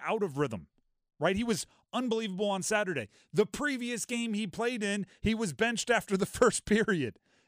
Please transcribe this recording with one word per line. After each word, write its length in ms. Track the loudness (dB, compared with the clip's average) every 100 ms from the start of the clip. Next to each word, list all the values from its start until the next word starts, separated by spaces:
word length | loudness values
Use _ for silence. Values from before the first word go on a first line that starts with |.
| -2
out 160 | -2
of 160 | 0 0
rhythm, 300 | -2 -2 -12 _ _ _ _ -2
right? 160 | 0 2
He 80 |
was 220 | 0 0 -4 _ _
unbelievable 560 | -4 -2 -2 -2 -2 0
on 140 | 0
Saturday. 480 | 0 0 0 -4 -6 _ _
The 140 | -2 -2
previous 580 | 0 -2 -2 -4 -4 -4
game 300 | -4 -2 -2
he 100 | -4
played 380 | -4 -4 -2
in, 240 | -2 -2 -4 _
he 140 | 0
was 180 | 0 -2
benched 380 | 0 0 0 2
after 260 | 2 2 0
the 100 | 0
<laughs> 20 |
first 380 | 4 4 4 4
period. 520 | 4 4 2 0 -6 _ _